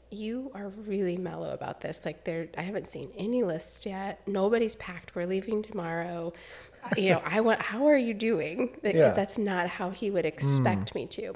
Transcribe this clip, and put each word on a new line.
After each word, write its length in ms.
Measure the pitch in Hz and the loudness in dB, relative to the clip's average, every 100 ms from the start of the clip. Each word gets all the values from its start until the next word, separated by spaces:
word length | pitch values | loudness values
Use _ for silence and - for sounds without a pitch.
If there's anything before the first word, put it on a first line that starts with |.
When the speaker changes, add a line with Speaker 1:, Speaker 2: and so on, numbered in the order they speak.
| - | -16
Speaker 1:
"You 400 | 208 214 247 262 | -10 -6 -6 -8
are 140 | 202 202 | -10 -12
really 480 | 208 208 202 180 180 | -10 -4 0 0 0
mellow 360 | 175 160 160 | -4 -6 -6
about 280 | - 139 - | -6 -8 -8
this. 220 | 151 - 160 | -6 -4 -6
Like, 180 | - | -6
there, 240 | 185 165 165 160 | -6 -6 -6 -8
I 60 | |
haven't 240 | 180 208 160 | -6 -6 -6
seen 240 | 139 135 - | -8 -10 -6
any 260 | 208 247 | 0 2
lists 420 | 190 160 - - 208 | 2 -2 -4 -6 -6
yet. 340 | 190 196 - - | -6 -6 -8 -4
Nobody's 500 | 196 196 233 220 - | 2 4 4 2 -2
packed. 380 | - 175 - | -10 -12 -10
We're 120 | 180 175 | -6 -2
leaving 360 | 190 208 214 | -2 0 -4
tomorrow. 680 | 214 214 165 165 175 170 170 - - - - - 240 226 | -2 -6 -4 -4 -4 -4 -6 -8 -18 -18 -20 -14 -2 2
You 140 | 190 | 4
know, 120 | 170 | 4
I 160 | 156 202 | 2 2
want, 200 | 226 220 | 4 2
how 260 | - 214 294 | 0 4 6
are 100 | 285 | 6
you 180 | 233 | 4
doing?" 560 | 208 220 180 151 190 247 - | 0 0 2 0 -2 -4 -2
Like, 120 | 208 | 2
'cause 0 | |
Speaker 2:
Yeah. 160 | 165 131 | 8 8
Speaker 1:
that's 240 | 196 202 - | 6 0 0
not 280 | 202 180 175 | 0 0 -2
how 220 | - 185 | -2 -6
he 200 | 190 202 | -4 -2
would 140 | 190 156 | 0 0
expect 680 | - 139 135 120 98 101 | 0 4 6 4 2 -2
Speaker 2:
Mm. 20 | |
Speaker 1:
me 120 | 156 120 | -6 -6
to. 260 | - 95 | -8 -8